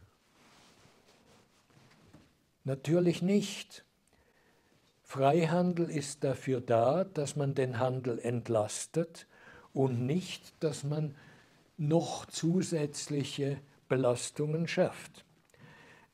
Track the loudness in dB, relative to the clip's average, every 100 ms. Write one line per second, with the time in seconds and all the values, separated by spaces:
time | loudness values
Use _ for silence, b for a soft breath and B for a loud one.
0 | b b _ _ _ -20 -20 _ -20 _
1 | _ _ _ -20 _ _ _ -20 -20 -20
2 | -20 -20 -20 _ _ _ -6 -4 2 4
3 | 4 2 2 2 2 -4 -14 -18 -20 _
4 | _ b b b b b b b b _
5 | -10 2 4 6 4 2 2 0 -2 -2
6 | -6 -4 -2 -2 -2 -2 2 4 4 2
7 | 0 -4 -4 -2 -2 0 -2 0 -2 -2
8 | -4 -4 -2 -4 0 0 0 -4 -6 -4
9 | -4 -6 -20 B B B B 0 0 0
10 | 0 -2 -4 -10 -16 -6 -4 -4 -4 -4
11 | -4 B B B B B B -6 2 2
12 | 2 -4 -10 -4 0 2 0 -2 -2 -4
13 | -4 -2 -2 -2 -4 -4 b b -2 2
14 | 4 2 -2 -4 -2 -2 -2 2 0 0
15 | -14 -20 -20 _ _ B B B B B
16 | B